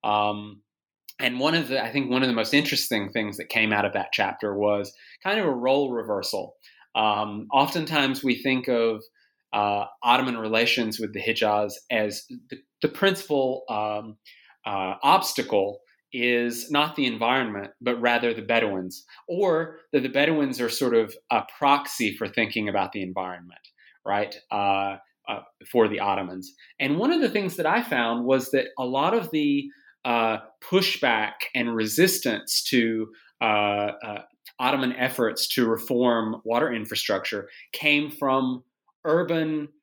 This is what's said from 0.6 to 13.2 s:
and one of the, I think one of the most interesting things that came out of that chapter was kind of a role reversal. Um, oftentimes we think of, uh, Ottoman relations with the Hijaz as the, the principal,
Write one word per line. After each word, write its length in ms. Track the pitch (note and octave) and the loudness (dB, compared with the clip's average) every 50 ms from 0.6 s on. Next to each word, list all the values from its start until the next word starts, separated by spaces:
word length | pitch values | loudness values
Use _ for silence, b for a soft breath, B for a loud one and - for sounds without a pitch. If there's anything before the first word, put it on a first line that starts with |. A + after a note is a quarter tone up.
| _ _ _ _ _ _ _ _ _ - - _ | _ _ _ _ _ _ _ _ _ -20 -12 _
and 200 | - B2 B2 B2 | -2 -2 0 2
one 160 | C3 D3+ D#3+ | 0 2 2
of 120 | E3+ D#3 B2 | 2 0 0
the, 160 | C3 C3+ A#2+ | -2 -2 -2
I 80 | A#2 | -2
think 180 | B2 C#3+ C3+ B2 | -2 -2 0 2
one 140 | B2 B2+ C3+ | 2 2 2
of 60 | B2+ | 2
the 40 | A#2+ | 2
most 200 | A2+ A2 G#2+ - | 0 0 2 2
interesting 580 | C#3+ D3 D3 - - - - A#2+ G#2+ G2+ F#2+ | 2 2 2 -2 -2 -2 0 -2 -2 -2 -2
things 260 | - A#2+ G#2+ G#2 G2+ - | -4 -4 -4 -4 -6 -8
that 120 | F2 - | -10 -4
came 240 | - A#2 A2 A2 G#2+ | 0 0 2 2 2
out 120 | G#2 G2+ | 2 2
of 80 | G2+ F#2 | 0 0
that 160 | G2+ F#2+ - - | -2 -4 -2 -2
chapter 440 | - G#2 F#2+ G2 - - G#2 G2+ G2+ | 0 0 0 -2 -4 -4 -4 -2 0
was 360 | - G#3 G#2 G2+ G2+ G2 B B B B B B | 2 2 2 0 -2 -6 B B B B B B
kind 180 | - F#3+ G3+ A3 | -4 -2 -2 0
of 60 | G3+ | 0
a 60 | E3 | 0
role 400 | C3+ B2 A#2+ B2+ C3+ C#3 C#3+ C3 | -2 0 2 2 2 2 2 0
reversal. 640 | B2 A#2 G#2+ G#2+ G#2+ G2 - - - G2+ F#2 - - _ b b b b b b _ | -2 -4 -4 -2 -4 -4 -4 -4 -6 -6 -6 -8 -14 _ b b b b b b _
Um, 520 | A2 G#2+ G#2+ G#2 G#2 G#2+ G#2 G2+ G#2 A2 - | 0 2 2 2 0 -2 -4 -4 -10 -8 0
oftentimes 720 | - C3 C#3 C#3+ - F3 D#3 D3+ D#3+ D3+ C#3 C3+ C3+ C3 - | 4 4 4 4 2 -2 -4 0 0 2 2 2 0 0 0
we 180 | C3+ A#2+ - | 0 0 0
think 280 | - C3+ C3 B2+ B2 - | 0 0 0 0 0 0
of, 340 | B2+ A#2 A#2 A#2 A2+ G#2+ G#2+ - _ _ _ _ _ _ _ _ | 0 2 2 0 0 -2 -8 -16 _ _ _ _ _ _ _ _
uh, 340 | - G#2+ G#2 G#2 G2+ G2+ G2+ - - _ | -2 0 0 0 0 -2 -4 -6 -10 _
Ottoman 360 | - A#2+ A#2+ B2+ C3 C3 B2 A2+ | 2 4 4 4 4 0 -4 -4
relations 640 | A2 G#2+ A2 A2 A#2+ A#2 - B2+ A#2 A2 G#2+ A2 | -4 0 2 2 2 2 2 0 0 -2 -4 -6
with 140 | A2+ G#2 G#2 | -8 -6 -6
the 80 | G2 | -6
Hijaz 520 | - A2+ A2+ - A2+ G#2+ G#2 G#2 G#2+ G#2 G#2 - - _ | -4 -2 -2 0 2 2 2 2 0 -2 -4 -10 -8 _
as 320 | B2+ A2+ G#2+ G#2 G2+ - - _ B2+ B2 - _ | -2 0 0 -2 -4 -8 -12 _ -18 -18 -16 _
the, 80 | - B2 _ _ _ _ | -18 -18 _ _ _ _
the 60 | - D3 | -4 -4
principal, 760 | - - - G3 F#3+ F#3 | -2 2 2 2 2 0